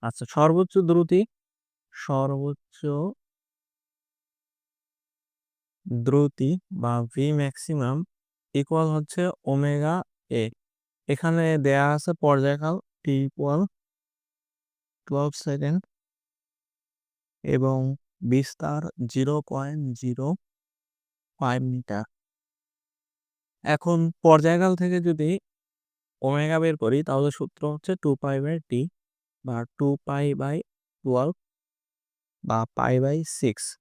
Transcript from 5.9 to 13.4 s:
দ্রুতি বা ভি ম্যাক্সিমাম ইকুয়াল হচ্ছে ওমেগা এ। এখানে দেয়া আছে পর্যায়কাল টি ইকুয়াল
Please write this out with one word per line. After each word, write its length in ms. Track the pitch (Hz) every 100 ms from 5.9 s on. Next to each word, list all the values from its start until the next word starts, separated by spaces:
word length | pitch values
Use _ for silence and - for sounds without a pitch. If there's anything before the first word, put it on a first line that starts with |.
| 120 120
দ্রুতি 440 | 139 147 - 131 180 _ 190
বা 120 | 120 120 117
ভি 140 | - 143 151
ম্যাক্সিমাম 560 | 143 - - 156 123 139 170 _ _ _ _
ইকুয়াল 340 | 143 143 160 160 156
হচ্ছে 260 | 151 - 180 - -
ওমেগা 420 | 139 143 143 151 175 - _ _ 123
এ। 20 | 110 123 _ _ _ _ -
এখানে 320 | 143 170 165 160 156
দেয়া 220 | 139 139 143 151
আছে 140 | - 165
পর্যায়কাল 500 | 151 139 135 143 156 180 - _
টি 120 | - 139 135
ইকুয়াল 340 | -